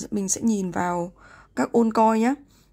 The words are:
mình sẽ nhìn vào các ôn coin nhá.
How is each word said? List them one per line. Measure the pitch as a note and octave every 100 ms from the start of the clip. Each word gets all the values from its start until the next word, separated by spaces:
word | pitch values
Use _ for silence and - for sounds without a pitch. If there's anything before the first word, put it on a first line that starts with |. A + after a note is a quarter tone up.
| -
mình | G#3 F#3+
sẽ | -
nhìn | A3+ G#3 F#3
vào | F3 F3+ F3 F3 - - - - -
các | C4+
ôn | A#3 A3+
coin | A3+ A3 A3
nhá. | A#3 C#4+ - _ _